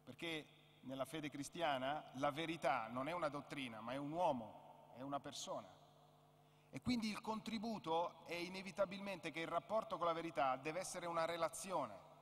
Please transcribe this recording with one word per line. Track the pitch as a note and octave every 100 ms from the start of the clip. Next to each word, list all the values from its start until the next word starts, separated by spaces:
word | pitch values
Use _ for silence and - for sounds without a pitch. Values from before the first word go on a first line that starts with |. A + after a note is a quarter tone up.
perché | - - E3+ D#3+ C3 - - -
nella | B2+ C3+ C3
fede | D#3+ D3+
cristiana | C#3+ C#3 F3 E3 C3+ C3 D3+ D3 B2+
la | D3
verità | C#3 E3 E3 E3 C3+ A2
non | A#2+ C3+
è |
una | F3 D#3
dottrina, | C#3+ - C#3+ C3 A2
ma | A2+
è | C3
un | C#3+
uomo, | D#3+ F3+ C3 G#2+ - - - - -
è |
una | C3+ C#3
persona. | C#3+ B2 - D#3 G2+ - - - - - - - - - -
E | C3
quindi | - B3 G#3+
il | G3+
contributo | - A3 - A3 A3 G#3+ D#3+ E3 E3+ - -
è |
inevitabilmente | E3+ F3 F#3+ F#3+ F3+ F#3+ F#3+ G3+ F#3 E3
che | D3+
il | D#3+
rapporto | E3+ E3 G#3+ G#3 F3+
con | E3+
la |
verità | E3 E3 D#3 C#3+ C3
deve | C#3+ D#3+
essere | F#3 F#3 F3
una | E3
relazione. | E3 E3+ D#3+ - F#3+ F3+ B2+ G2 - -